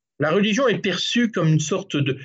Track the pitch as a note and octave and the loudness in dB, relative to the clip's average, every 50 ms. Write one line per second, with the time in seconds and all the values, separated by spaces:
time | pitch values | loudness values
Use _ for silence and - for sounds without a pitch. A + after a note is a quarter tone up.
0 | _ _ _ - C#3+ D3+ E3 G3+ G3 A3 G#3 A3 C#4 A#3+ G3 F3 - G3+ F3 F3 | _ _ _ -4 -2 0 2 2 2 2 2 2 2 2 0 0 -2 -2 -2 -2
1 | - - - A#3+ A#3+ G#3+ - F#3 E3 D#3+ D#3 D3+ D#3 - G3 F#3+ - - - D3 | -4 -2 0 0 0 0 0 0 2 4 4 2 2 0 -4 -4 -4 -4 -2 -2
2 | C3+ C3+ B2+ B2 | 0 -2 -2 -4